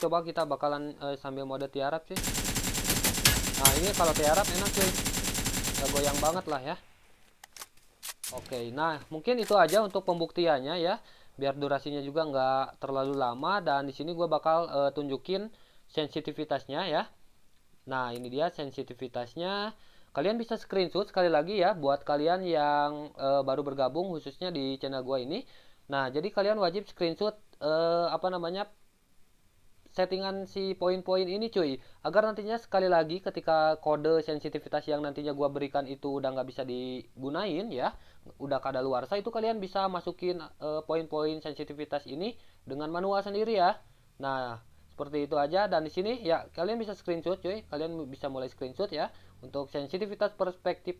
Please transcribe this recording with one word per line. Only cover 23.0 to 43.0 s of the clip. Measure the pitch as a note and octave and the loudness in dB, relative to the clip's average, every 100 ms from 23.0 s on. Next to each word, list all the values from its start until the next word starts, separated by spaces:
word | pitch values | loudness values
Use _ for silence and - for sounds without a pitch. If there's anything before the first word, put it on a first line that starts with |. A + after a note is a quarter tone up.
| D3+ | -8
eh, | - C3+ C#3 | -2 2 4
baru | C3+ C#3 | 4 0
bergabung | C#3+ C3+ B2+ D#3 G3 | 0 0 0 0 -2
khususnya | D#3 C#3 - F3+ | -4 -8 -8 -4
di | D#3+ C3+ C3+ | -2 -2 -2
channel | C3+ C3+ | -4 -4
gua | B2+ C3+ | -2 -2
ini. | B2+ G#3 - - - - - | -2 -6 -8 -18 -20 -20 -4
Nah, | C#3 C3 | 0 0
jadi | C#3+ G3 | 0 0
kalian | - G3 G#3+ | 2 2 4
wajib | F3+ G3 G3+ | 2 0 -6
screenshot, | - E3+ D#3+ G#3 G#3 - - | -2 0 2 -2 -2 -12 -4
eh, | D3 D#3+ E3 E3+ E3+ | 0 4 4 4 2
apa | D#3+ F#3 | 0 0
namanya, | F3+ E3+ F#3+ G#3 - - _ _ - - _ _ _ - - - | -2 -2 -4 -8 -12 -20 _ _ -20 -20 _ _ _ -20 -20 -8
settingan | - F#3 F#3+ G3 G3 F#3+ | -2 -2 -2 -4 -6 -6
si | G3 F#3+ | -4 -4
poin-poin | F#3+ F3+ F#3 F3+ F#3 F3+ | 0 0 0 2 2 2
ini, | G3+ A3+ | -2 0
cuy, | G3+ D3+ C3 - - | 2 0 0 -8 -8
agar | D3+ F#3+ A3 | 0 4 4
nantinya | G#3+ G#3 A3+ | 0 -4 -4
sekali | - F#3+ F#3 | 0 2 6
lagi | E3 D#3+ F3+ | 4 4 -2
ketika | F#3+ F3+ E3 D#3+ D#3 D#3 | -6 -4 2 4 4 2
kode | D3+ D3+ D#3 D#3+ | 2 2 4 4
sensitivitas | D#3 D3+ D3+ D3 - D3+ D3+ | 2 -4 -4 -6 -4 -2 0
yang | D3 | -2
nantinya | D3 C#3+ D3 | -2 -4 -4
gua | C#3 C#3+ | 0 0
berikan | C#3+ C#3+ C#3 C3+ | 0 -2 -2 -4
itu | C#3 C#3+ C#3 | -6 -4 -2
udah | C3+ | -2
nggak | C3 C3 | -2 -4
bisa | B2 | -6
digunain | C3 B2 B2+ B2+ - - C3+ D#3 G#3 D#3 A3+ | -6 -4 -6 -8 -10 -10 -6 -4 -2 -4 -4
ya, | D#3+ F#3 - - - - - | -2 -4 -4 -14 -20 -20 -10
udah | C3+ C3 | -2 0
kadaluarsa, | C#3 C3 C3+ B2 B2+ G3+ | 0 -2 0 0 0 -4
itu | G#3+ | -2
kalian | A3+ A3+ A3+ | -2 0 0
bisa | F#3+ G3 F#3+ | -2 -2 0
masukin, | F3 F3 E3+ F3+ F3 | -2 -6 -4 -4 -4
eh, | D3+ - D3 D3+ D#3 | -8 -8 -4 -4 0
poin-poin | D#3+ D#3+ D3+ D#3 D#3 | -2 0 0 0 -2
sensitivitas | D#3 D3 D3+ D3 D3 D3 - | -6 -8 -8 -8 -4 -4 -4
ini | C#3+ G#3+ - - - | -6 -6 -6 -16 -18
dengan | - C#3 D#3 | -10 -6 -4
manual | E3+ | -2